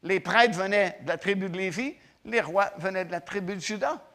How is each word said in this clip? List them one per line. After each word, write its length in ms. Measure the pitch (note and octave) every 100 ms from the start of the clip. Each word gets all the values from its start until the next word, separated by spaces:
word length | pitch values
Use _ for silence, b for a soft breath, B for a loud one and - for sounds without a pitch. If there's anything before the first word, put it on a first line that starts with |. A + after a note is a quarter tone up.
Les 160 | E3 F#3+
prêtres 380 | F#3 G3 A#3+ F3+
venaient 400 | F#3+ G#3 F#3+ -
de 60 | C3
la 100 | E3
tribu 320 | F#3+ G3 F#3+
de 80 | F3
Lévi, 380 | F#3+ E3 C4 - b b -
les 160 | A#3
rois 320 | D3 F3+ G3 -
venaient 280 | F3+ F#3+ F3+
de 60 |
la 100 | F3
tribu 340 | - G3+ F3+ G3
de 60 |
Juda. 400 | - G#3+ C4+ D#4+ -